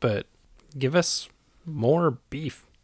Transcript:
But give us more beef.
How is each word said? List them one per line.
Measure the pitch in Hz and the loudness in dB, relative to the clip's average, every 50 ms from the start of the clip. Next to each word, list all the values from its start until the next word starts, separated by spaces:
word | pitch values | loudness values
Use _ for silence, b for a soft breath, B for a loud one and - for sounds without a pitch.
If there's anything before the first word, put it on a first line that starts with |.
But | - 120 104 95 - _ _ _ _ _ - - _ _ - 139 | -2 0 0 -2 -4 _ _ _ _ _ -20 -20 _ _ -8 -4
give | 135 131 151 | -2 0 2
us | 175 170 - - - - - _ _ _ _ _ _ - | 2 2 2 0 -2 -4 -6 _ _ _ _ _ _ -14
more | 170 151 143 110 123 151 170 175 156 123 127 _ - | -10 -4 0 2 4 4 4 4 2 0 -2 _ -12
beef. | - 143 160 131 - - - _ _ _ | -10 -8 -8 -8 -10 -10 -16 _ _ _